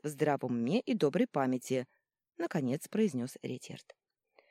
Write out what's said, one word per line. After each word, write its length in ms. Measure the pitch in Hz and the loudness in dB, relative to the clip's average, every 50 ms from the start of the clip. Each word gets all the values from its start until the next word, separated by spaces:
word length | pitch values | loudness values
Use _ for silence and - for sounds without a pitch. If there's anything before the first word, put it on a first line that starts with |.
| - | -6
в 60 | 151 | -6
здравом 420 | 147 135 151 147 143 135 - 123 123 | -4 0 2 2 2 2 0 0 0
уме 260 | 120 117 123 180 247 | 0 0 2 0 0
и 120 | - - 254 | 0 0 0
доброй 320 | 196 156 143 135 185 254 | 2 2 4 4 4 2
памяти?» 600 | - - 147 135 127 131 127 - - 131 127 127 - _ _ _ _ _ _ _ _ _ - | 2 2 0 2 2 0 0 -2 -2 -2 -2 -2 -4 _ _ _ _ _ _ _ _ _ -6
наконец 520 | 339 330 - 170 135 120 127 - - - | -4 -2 -2 0 0 0 0 -2 -4 -4
произнёс 480 | - 208 220 196 131 123 120 127 - - | 0 0 2 2 0 -2 -4 -6 -8 -8
Ретьярд. 540 | - - 131 123 - - - - - - - _ _ _ _ _ _ _ _ - - _ | -8 -8 -8 -8 -10 -12 -14 -14 -16 -20 -20 _ _ _ _ _ _ _ _ -20 -20 _